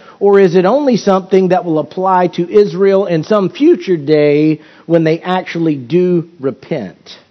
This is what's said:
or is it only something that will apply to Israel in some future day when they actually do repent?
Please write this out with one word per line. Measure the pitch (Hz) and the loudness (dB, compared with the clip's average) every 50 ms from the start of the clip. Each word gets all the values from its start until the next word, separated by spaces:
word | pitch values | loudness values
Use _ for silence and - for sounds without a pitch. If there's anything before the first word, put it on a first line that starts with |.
| - - - - | -20 -20 -10 -2
or | 196 202 202 196 | 0 2 4 4
is | 196 180 156 | 4 4 2
it | 190 175 | 2 2
only | 185 226 285 302 269 240 | 2 2 0 0 0 0
something | 185 - 202 196 190 285 - 208 190 190 180 | 0 0 0 0 0 0 0 0 0 2 2
that | 180 180 170 | 0 -2 -2
will | 175 160 156 | -2 -2 -4
apply | 147 151 - 185 185 190 185 180 180 175 | -4 -6 -6 -4 -2 0 2 2 0 0
to | 180 - 175 170 | -2 -4 -4 0
Israel | 202 208 208 196 156 180 196 196 196 190 202 196 | 2 2 2 2 0 -2 0 0 2 0 0 -2
in | 175 160 151 | -4 -4 -2
some | - 220 208 196 180 | 0 0 0 0 -2
future | - - 277 320 349 226 - 202 180 160 | -4 0 2 2 2 2 0 -4 -4 -2
day | 143 139 156 151 147 147 147 147 156 156 160 151 - - - - - | 0 0 2 2 4 2 2 2 2 0 -2 -4 -6 -18 -20 -16 -6
when | - 165 170 165 | -2 0 0 2
they | 160 160 165 | 0 -2 -2
actually | - 180 185 185 180 - - 170 165 160 147 | -4 -4 -6 -6 -6 -6 -6 -4 -4 -4 -4
do | 139 123 113 156 180 180 180 180 170 156 170 _ - | -4 -6 -2 -2 0 0 2 0 -2 -2 -6 _ -8
repent? | 131 135 120 - - - 175 147 107 90 80 _ _ - - - _ _ | -8 -8 -8 -8 -10 -10 -8 -8 -8 -12 -14 _ _ -20 -20 -20 _ _